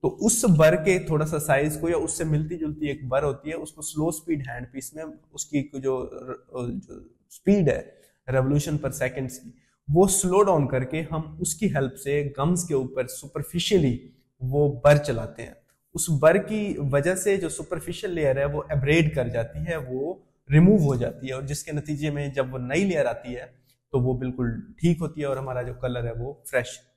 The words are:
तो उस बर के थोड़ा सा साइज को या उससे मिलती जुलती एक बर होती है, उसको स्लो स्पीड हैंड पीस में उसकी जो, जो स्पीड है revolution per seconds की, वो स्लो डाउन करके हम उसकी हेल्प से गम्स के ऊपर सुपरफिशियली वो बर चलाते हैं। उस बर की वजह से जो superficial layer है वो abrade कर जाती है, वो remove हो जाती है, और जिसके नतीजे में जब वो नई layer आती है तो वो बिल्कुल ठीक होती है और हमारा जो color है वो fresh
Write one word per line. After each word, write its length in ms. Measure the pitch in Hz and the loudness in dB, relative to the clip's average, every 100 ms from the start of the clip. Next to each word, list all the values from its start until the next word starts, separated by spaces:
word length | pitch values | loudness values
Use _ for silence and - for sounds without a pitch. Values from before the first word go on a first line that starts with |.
तो 40 | 135 - 214 | -2 0 0
उस 180 | - 240 | 2 4
बर 260 | 156 156 180 | 8 6 6
के 220 | 202 180 - | 2 0 2
थोड़ा 200 | 156 156 | -2 0
सा 140 | 160 | -4
साइज 360 | 151 139 151 151 | 2 2 2 -2
को 120 | 165 | -2
या 80 | 170 | 0
उससे 280 | 165 - 160 | -2 -4 0
मिलती 300 | 151 156 170 | 0 -2 -4
जुलती 320 | 156 151 151 | -6 -4 -6
एक 200 | 147 131 | -6 -2
बर 140 | 131 | 0
होती 260 | 147 139 151 | 0 -4 -8
है, 60 | 165 | -10
उसको 260 | 151 - | -10 -12
स्लो 300 | 143 151 156 | -10 -2 -2
स्पीड 360 | 165 - 156 131 | -2 -4 -4 -4
हैंड 200 | 120 123 | -12 -12
पीस 240 | 131 - 151 | -14 -14 -14
में 80 | |
उसकी 580 | 156 151 _ 147 - 147 143 139 | -14 -16 _ -14 -4 -4 -4 -6
जो, 40 | |
जो 1300 | 135 131 127 - 127 127 _ 131 123 - - 87 - _ _ | -4 -4 -6 -12 -14 -16 _ -8 -6 -8 -12 -20 -20 _ _
स्पीड 400 | - - 202 151 | -6 2 4 4
है 300 | 117 - - _ _ - | 0 -4 -20 _ _ -2
revolution 520 | 131 131 147 156 151 | 0 2 0 0 -4
per 120 | 139 | -4
seconds 420 | - 127 127 131 | -4 -4 -4 -8
की, 200 | - - - _ _ - | -10 -18 -20 _ _ 0
वो 200 | 156 196 | 4 4
स्लो 340 | - 185 185 | 4 2 4
डाउन 260 | 202 170 135 | 4 4 2
करके 340 | 127 127 160 160 | 0 -2 -4 -4
हम 260 | 160 156 156 | -6 -6 -6
उसकी 260 | 180 - 208 | -6 -2 0
हेल्प 260 | 139 135 - | 0 -2 -4
से 260 | 139 147 147 143 | -2 -2 -2 -2
गम्स 240 | 147 175 | 0 0
के 100 | 175 | 0
ऊपर 340 | 139 127 127 120 | -2 -2 -4 -6
सुपरफिशियली 840 | - 143 151 139 175 - 196 143 113 - _ _ _ | -8 -12 -10 -6 -4 2 2 2 0 -8 _ _ _
वो 260 | 127 143 147 - 143 | -4 2 2 4 6
बर 120 | 147 | 6
चलाते 460 | 147 117 110 - | 4 -4 -6 -12
हैं। 120 | - - _ _ _ 175 | -16 -18 _ _ _ -6
उस 120 | - 147 | -2 4
बर 160 | 156 185 | 6 6
की 380 | 196 214 208 165 143 | 2 -2 -2 -2 0
वजह 260 | 139 156 185 | 2 2 0
से 220 | 208 196 | 0 0
जो 120 | 170 | 0
superficial 640 | - 151 165 165 175 208 | -6 -8 -8 -8 -8 -6
layer 260 | 170 147 135 | 0 0 2
है 60 | 143 | 0
वो 200 | 147 - | -2 -2
abrade 420 | 143 131 160 156 139 | 0 4 4 4 2
कर 140 | 120 | -2
जाती 340 | 117 117 151 165 | -2 -4 -6 -6
है, 120 | 165 | -6
वो 500 | 131 127 147 190 _ _ _ | -6 -6 -6 -8 _ _ _
remove 340 | 147 180 208 | 8 10 8
हो 120 | 147 127 | 6 2
जाती 320 | 120 - 131 | -2 -6 -10
है, 60 | |
और 120 | 131 139 | -8 -6
जिसके 260 | 147 - | -8 -6
नतीजे 400 | 151 143 147 151 | -8 -6 -4 -4
में 200 | 143 143 | -4 -4
जब 180 | 135 127 | -2 -4
वो 60 | 131 | -4
नई 280 | 123 147 196 | -2 0 2
layer 220 | 165 123 | 2 0
आती 260 | 117 127 | -2 -8
है 200 | 123 - _ _ _ _ | -10 -12 _ _ _ _
तो 60 | 135 | 0
वो 140 | 123 127 | 0 0
बिल्कुल 460 | 127 127 123 117 - - | -4 -2 -4 -4 -10 0
ठीक 180 | 165 165 | 2 2
होती 220 | 160 156 | -2 -6
है 60 | 143 | -6
और 100 | 131 | -4
हमारा 260 | 131 123 | -6 -6
जो 100 | 123 | -8
color 340 | 120 127 123 117 | -6 -6 -4 -6
है 60 | |
वो 280 | 113 120 147 - | -6 -8 -12 -4
fresh 300 | 131 120 - _ | -4 -4 -12 _